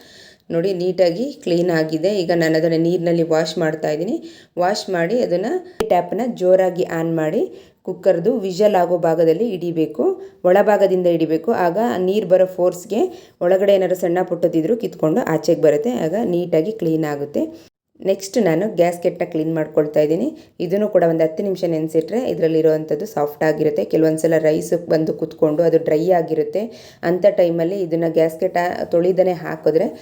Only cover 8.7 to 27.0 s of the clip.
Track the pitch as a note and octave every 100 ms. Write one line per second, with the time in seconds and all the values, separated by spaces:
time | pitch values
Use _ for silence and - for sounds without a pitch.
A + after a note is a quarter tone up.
8.7 | F#3 E3+ F3+ E3 D#3+ E3 D#3+ A#3 F3+ F3
9.7 | E3 D#3 - E4 F#4+ - - F3 G3 G3+
10.7 | G3+ F#3+ F#3 F3 E3+ D#3+ D#3+ - E3+ F3+
11.7 | F#3 A#3+ G#3 F#3 G#3 F3+ F#3 F#3 - F3+
12.7 | F3 - A3 F#4 - - _ F3 F#3+ G3
13.7 | G3 F#3 F3+ - F3+ F3+ E3+ E3+ D#3+ D#3+
14.7 | A#3 F3+ - D#3 D#3+ - D#3 - D3+ D#3
15.7 | D3+ A#3+ A#3+ D#3+ G3 A#3 F3 F3 E3 E3
16.7 | A3 E3+ D#3+ D3+ C#3+ C#3+ - D#4+ - -
17.7 | _ _ _ F#3 G3 - B3+ F#3 D#3+ G#3+
18.7 | F3 F3 F3 F#3 F3 F3 D#3+ D#3 D#3+ D3+
19.7 | - D3+ D3+ D3+ E3 C#4 - - - F3
20.7 | G3+ G#3+ F3+ E3+ E3 D#3+ D#3+ G3+ F#3 E3+
21.7 | D#3 D#3+ D#3+ - A3+ C4 E3+ E3 D#3+ D#3+
22.7 | D#3 D#3 D3+ G#3 - D3 - D#3 D3+ D#3
23.7 | D3+ - D#3+ D#3+ D#3+ D#3+ D#3+ D#3 D#3+ E3
24.7 | E3+ E3+ D#3+ D#3 D#3+ D#3+ - D#3 D3+ E3
25.7 | D#3+ D#3+ D3+ F3 F3+ D#3 D#3 D3 F#3 A3+
26.7 | - - -